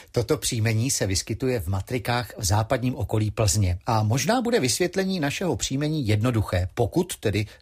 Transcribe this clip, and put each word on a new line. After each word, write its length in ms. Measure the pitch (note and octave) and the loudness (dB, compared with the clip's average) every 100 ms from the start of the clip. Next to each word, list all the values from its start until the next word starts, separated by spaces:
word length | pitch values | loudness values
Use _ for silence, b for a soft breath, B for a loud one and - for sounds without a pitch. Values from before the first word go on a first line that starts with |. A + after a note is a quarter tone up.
| B | B
Toto 260 | - A2 D3 | -2 0 0
příjmení 540 | - B2 A2 A2 B2+ | 0 0 2 2 0
se 160 | - A2 | 0 0
vyskytuje 520 | F#2+ - A2 C3 B2 | -2 -2 -2 -2 -2
v 80 | E2+ | -2
matrikách 680 | F#2+ G2+ - G2+ A#2+ A#2+ - | -4 -4 -4 -2 -2 -4 -6
v 80 | G2+ | 0
západním 500 | G#2 A2 C3+ B2 B2+ | 0 2 0 0 -2
okolí 360 | G#2 A2 G#2+ | -2 0 0
Plzně 480 | G2+ G#2+ A2 F#2+ F2+ - | 2 2 2 2 0 0
a 180 | A2+ | 2
možná 380 | G#2+ C3 C#3+ A#3+ | 2 2 2 2
bude 180 | A#3 A#3+ | 2 2
vysvětlení 600 | - - F3 F#3 F#3+ F#3+ | 2 2 0 0 -2 0
našeho 360 | C#3+ - F#3 A#2 | -2 -2 -2 -2
příjmení 520 | - C3+ D3+ D#3 A#2 | -2 -2 0 0 2
jednoduché, 640 | G#2+ A#2+ A2+ G2+ F#2 F2+ | 2 2 2 0 0 -2
pokud 420 | - A2+ - F3+ - | 0 0 0 -2 -2
tedy 300 | A2+ G#2 G#2 B | -2 -2 -2 B